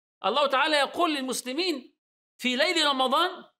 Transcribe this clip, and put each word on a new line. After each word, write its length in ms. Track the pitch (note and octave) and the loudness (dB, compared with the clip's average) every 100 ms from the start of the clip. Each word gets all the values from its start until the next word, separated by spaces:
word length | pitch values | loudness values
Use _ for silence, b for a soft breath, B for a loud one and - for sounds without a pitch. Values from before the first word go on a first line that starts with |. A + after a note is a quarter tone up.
| _ _ | _ _
الله 220 | F#3+ B3+ C#4+ | -2 0 2
تعالى 300 | C4 D4+ D4 | 2 2 2
يقول 380 | C4+ C#4+ E4+ | 0 0 0
للمسلمين 840 | C#4+ C4 A3+ B3 C4+ F#4 C#4 - _ _ _ _ _ | 0 -4 -6 -6 -4 -4 -4 -10 _ _ _ _ _
في 180 | B3+ B3 | -2 0
ليل 300 | E4 E4+ D4+ | 0 2 0
رمضان 580 | C4 C4 C#4+ F4+ F4+ - _ | 2 2 2 0 -2 -16 _